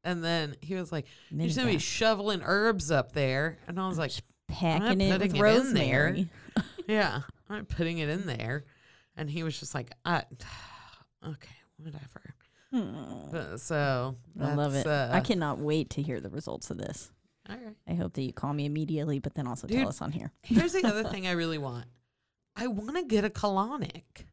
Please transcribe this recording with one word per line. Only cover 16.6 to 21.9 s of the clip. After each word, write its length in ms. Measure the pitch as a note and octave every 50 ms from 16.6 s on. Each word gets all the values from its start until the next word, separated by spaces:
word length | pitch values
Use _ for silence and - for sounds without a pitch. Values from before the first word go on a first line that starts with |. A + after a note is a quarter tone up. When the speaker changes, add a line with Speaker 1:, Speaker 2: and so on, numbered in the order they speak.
| - -
Speaker 2:
of 80 | -
this. 340 | - - - - - - - _ _ _ _ _ _ _ -
Speaker 1:
All 60 | G3+
right. 200 | B3 A#3+ G#3+ G#3+ _ _
Speaker 2:
I 60 | - E3+
hope 200 | F3 F3+ F3 -
that 60 | D#3 C3+
you 100 | B2+ -
call 200 | - - C#3+ D3
me 120 | D3 C#3+
immediately, 540 | D3 D3 D#3 D#3 D3 D#3 D3+ C#3+ D3+ C#3+ C#3
but 160 | - D3+ -
then 120 | D#3+ C#3
also 200 | B2 A#2 B2+ -
Speaker 1:
Dude, 120 | - G#3+ B3+
Speaker 2:
tell 80 | C4 -
us 120 | - -
on 100 | - -
here. 220 | D3+ - - - _ _ -
Speaker 1:
here's 300 | - A#3 A3+ E4 F4 E4
the 100 | F#4+ C4+
Speaker 2:
<laughs> 20 |
Speaker 1:
other 200 | A3+ G#3 G#3+ A3
thing 220 | - - G3 F#3
I 40 | F#3
really 260 | F3 E3+ E3 E3 D#3+
want. 280 | D3+ C#3+ C3 A#2+ A#2+ A2+ -